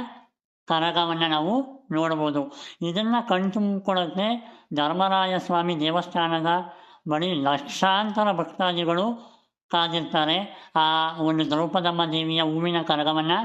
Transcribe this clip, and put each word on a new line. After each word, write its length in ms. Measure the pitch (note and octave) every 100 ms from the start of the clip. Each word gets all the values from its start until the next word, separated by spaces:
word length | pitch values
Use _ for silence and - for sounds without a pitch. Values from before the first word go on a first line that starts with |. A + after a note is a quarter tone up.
| A#3+ - - _ _ _ -
ಕರಗವನ್ನ 560 | E3 E3+ E3+ E3+ E3 E3
ನಾವು 260 | D#3 E3 B3 C4 - -
ನೋಡ್ಬೋದು. 600 | D#3 D#3+ D#3 D3+ C#3+ C#3 - - -
ಇದನ್ನ 340 | E3+ F3 A3 A#3 A3+
ಕಣ್ತುಂಬ್ಕೊಳ್ಳೋಕೆ 960 | F#3 F#3+ G#3 G3+ G3 G3 F#3 E3+ F#3 G#3+ A#3 - - -
ಧರ್ಮರಾಯ 640 | D3 D3 F3 F#3+ F#3+ F#3 F#3
ಸ್ವಾಮಿ 400 | - E3+ F3 D#3+
ದೇವಸ್ಥಾನದ 680 | D#3 F3 F3 F3+ E3 E3 E3 F3 F#3 - - - D#3+
ಬಳಿ 320 | D3+ F3+ D#3+
ಲಕ್ಷಾಂತರ 920 | C#3 C#3 - - F#3+ F#3+ G#3+ G#3 G#3
ಭಕ್ತಾದಿಗಳು 1040 | F3 D#3+ - F#3 F3 E3+ E3+ A3 A#3 - - _ _ -
ಕಾದಿರ್ತಾರೆ 1000 | F3 E3+ E3 D#3 E3 D3+ F3 G3+ - - D#3+
ಆ 420 | D#3 D#3+ D#3+ E3
ಒಂದು 280 | D#3+ D#3+ D3
ದ್ರೌಪದಮ್ಮ 560 | D3+ E3 F#3 F3 E3+ E3
ದೇವಿಯ 360 | D#3+ D#3+ D#3+
ಹೂವಿನ 400 | D#3 D#3+ E3+ E3+
ಕರಗವನ್ನ 500 | D#3+ D3+ D3+ D#3 D#3 F#3